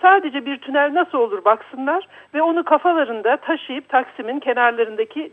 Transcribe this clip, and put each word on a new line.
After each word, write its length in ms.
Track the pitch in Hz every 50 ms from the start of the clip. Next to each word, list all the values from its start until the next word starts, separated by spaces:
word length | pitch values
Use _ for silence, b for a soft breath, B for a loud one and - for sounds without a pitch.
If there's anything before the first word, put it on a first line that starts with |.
| -
Sadece 440 | 370 381 392 370 302 240 277 240
bir 100 | 277 277
tünel 380 | 254 - - 269 294 285 294 285
nasıl 240 | 349 359 359 - 269
olur 260 | 233 220 196 196 -
baksınlar 640 | 202 220 214 - - - 254 262 277 311 370 392 B B B B B -
ve 80 | 294 311
onu 220 | 330 330 339 339
kafalarında 720 | 330 311 285 - 359 339 320 285 226 233 220 202 220 262
taşıyıp 520 | 294 - - 330 294 - - 254 285 285 _
Taksim'in 520 | - 262 262 - - - 240 220 254 285
kenarlarındaki 880 | - 262 247 247 240 240 233 233 226 214 214 208 220 220 - 294 311 -